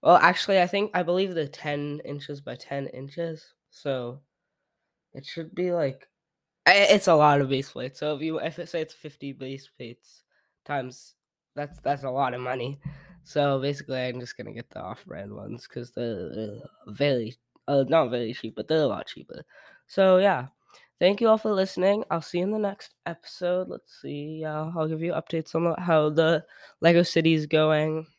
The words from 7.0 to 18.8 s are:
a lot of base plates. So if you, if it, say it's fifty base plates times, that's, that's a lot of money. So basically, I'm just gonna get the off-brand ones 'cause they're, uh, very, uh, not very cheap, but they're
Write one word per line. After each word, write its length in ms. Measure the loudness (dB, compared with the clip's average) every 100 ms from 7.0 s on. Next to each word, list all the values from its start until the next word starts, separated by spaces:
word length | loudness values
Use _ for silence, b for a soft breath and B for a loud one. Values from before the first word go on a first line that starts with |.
| 6
a 80 | 6
lot 240 | 8 6
of 80 | 2
base 240 | -2 -4
plates. 280 | -8 -10 -6
So 140 | -6 -4
if 60 |
you, 160 | -4 -4
if 200 | -6 -8
it, 80 | -8
say 140 | -8
it's 120 | -8
fifty 380 | -12 -18 -14 -14
base 380 | -12 -12 -12 -16 _
plates 460 | -16 -16 _ -20 _ _ _ _ -8
times, 500 | -6 -6 -12 -20 _ _ _ _ -12
that's, 240 | -12 -8
that's 240 | -4 -4
a 60 | -4
lot 240 | -2 -2
of 80 | -4
money. 380 | -6 -4 -6 -8 B B B B
So 380 | -6 -2 0 0
basically, 400 | -2 -6 -6 -6
I'm 180 | -4 -6
just 160 | -12 -14
gonna 160 | -14
get 180 | -14 -14
the 100 | -12
off-brand 520 | -12 -12 -14 -14 -12
ones 340 | -14 -12 -14 -12
'cause 240 | -14 -12
they're, 400 | -8 -6 -6 -8 -8 -10 -10 -18
uh, 260 | _ -18
very, 440 | -2 0 0 -2 -10 _ _ 0
uh, 160 | 2 4
not 220 | 2 2
very 240 | -2 -6
cheap, 220 | -8 -12 -10
but 120 | -2
they're 140 | 0